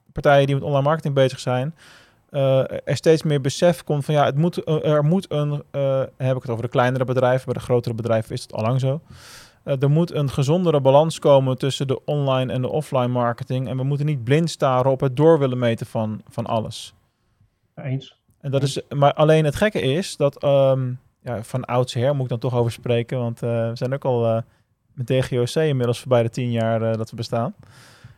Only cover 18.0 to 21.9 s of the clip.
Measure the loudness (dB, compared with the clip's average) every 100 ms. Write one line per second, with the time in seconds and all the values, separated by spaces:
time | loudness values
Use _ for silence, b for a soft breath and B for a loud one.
18 | -8 _ _ _ -4 -2 -2 -4 -6 2
19 | 2 4 4 4 2 0 0 0 -2 -2
20 | -4 -2 -2 0 2 4 4 2 -2 -8
21 | _ _ -10 -10 -6 -8 -2 -2 -2